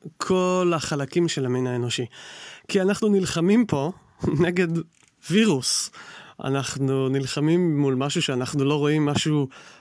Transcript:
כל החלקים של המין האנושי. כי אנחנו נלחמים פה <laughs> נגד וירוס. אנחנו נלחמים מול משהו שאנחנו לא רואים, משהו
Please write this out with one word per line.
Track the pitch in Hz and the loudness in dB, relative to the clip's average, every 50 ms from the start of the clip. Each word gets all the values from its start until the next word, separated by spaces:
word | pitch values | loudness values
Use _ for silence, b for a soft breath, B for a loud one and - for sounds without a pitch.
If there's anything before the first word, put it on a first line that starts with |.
| - 156 - | -10 -16 -10
כל | - - - 190 185 180 180 180 185 180 175 170 | -8 -2 0 2 2 2 2 2 2 2 2 0
החלקים | 151 - - 160 143 139 143 - 175 170 | 0 -2 -4 -4 -4 -4 -2 0 0 0
של | 160 - 151 135 | 0 0 -2 -2
המין | 123 123 127 127 | -2 0 0 -2
האנושי. | 127 123 123 120 120 - - 123 - B B B B B B B B B B B | -2 -2 -2 -2 -4 -4 -4 -6 -8 B B B B B B B B B B B
כי | B - 196 | B 0 2
אנחנו | 185 190 208 - 220 | 2 2 0 2 2
נלחמים | 214 202 196 185 - - 165 165 190 208 240 240 | 2 2 2 2 0 0 0 2 4 4 4 4
פה | - - 143 135 165 196 - _ _ _ | 2 0 -2 -2 -4 -6 -8 _ _ _
<laughs> | - - - - 139 175 | -6 -4 -2 2 2 2
נגד | 170 180 185 185 165 165 165 - - _ _ _ _ _ _ - - | 2 2 2 0 0 0 -2 -4 -6 _ _ _ _ _ _ -6 0
וירוס. | 156 214 226 214 160 131 - - - - - - B B B B B B B B B B - | 2 4 4 4 2 0 0 -2 -2 -4 -4 -6 B B B B B B B B B B -4
אנחנו | 135 135 139 131 - - 131 139 135 135 135 135 131 | -2 -2 -2 -2 -4 -4 -2 -2 0 0 0 0 0
נלחמים | 135 139 135 123 - 151 143 156 165 175 180 170 151 143 | 0 -2 -2 -4 -2 0 2 2 4 4 2 2 2 2
מול | 143 139 131 | 2 2 2
משהו | 127 135 143 - 175 | 0 0 -2 -2 -2
שאנחנו | 151 - 135 123 127 - - 147 135 | -2 -2 -2 -4 -4 -4 -2 0 0
לא | 139 147 | 2 2
רואים, | 147 143 147 151 156 151 | 2 2 2 2 2 2
משהו | 147 147 131 - 160 151 147 139 131 B B B B B B | 2 0 0 0 0 0 0 0 -2 B B B B B B